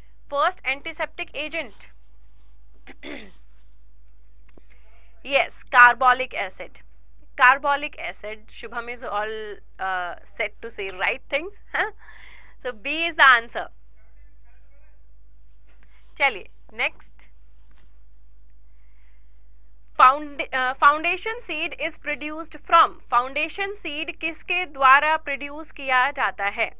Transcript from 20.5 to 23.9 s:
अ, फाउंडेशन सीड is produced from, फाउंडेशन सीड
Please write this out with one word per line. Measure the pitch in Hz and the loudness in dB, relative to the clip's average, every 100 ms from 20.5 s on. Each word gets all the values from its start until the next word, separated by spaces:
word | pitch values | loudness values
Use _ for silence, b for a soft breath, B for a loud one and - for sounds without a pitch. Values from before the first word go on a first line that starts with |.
अ, | 269 254 | 0 0
फाउंडेशन | 262 285 302 330 359 440 480 | 6 8 8 2 0 -2 -4
सीड | - 311 330 - | -6 -4 -4 -4
is | 320 - | -6 -4
produced | 294 294 302 311 320 302 - | -6 -4 -4 -6 -8 -10 6
from, | 339 254 175 | 8 8 4
फाउंडेशन | - 240 254 269 311 - 392 | 0 2 2 0 -2 -2 -4
सीड | 403 330 | -4 -6